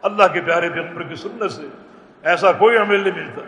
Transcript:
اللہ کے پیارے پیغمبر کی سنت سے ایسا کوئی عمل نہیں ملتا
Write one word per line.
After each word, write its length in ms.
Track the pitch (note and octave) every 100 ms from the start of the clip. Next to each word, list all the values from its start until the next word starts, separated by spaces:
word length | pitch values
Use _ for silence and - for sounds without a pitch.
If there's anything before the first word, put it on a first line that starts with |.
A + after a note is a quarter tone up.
اللہ 300 | G3 G#3 F#3+
کے 80 | F3
پیارے 280 | E3 E3 E3+
پیغمبر 320 | E3 - -
کی 120 | - -
سنت 280 | G3+ A3+ G3+
سے 140 | - - - - - - _
ایسا 280 | D3+ E3+ F#3 E3+
کوئی 180 | A3+ A#3
عمل 240 | G3+ G3+
نہیں 140 | G3 E3+
ملتا 260 | D3+ -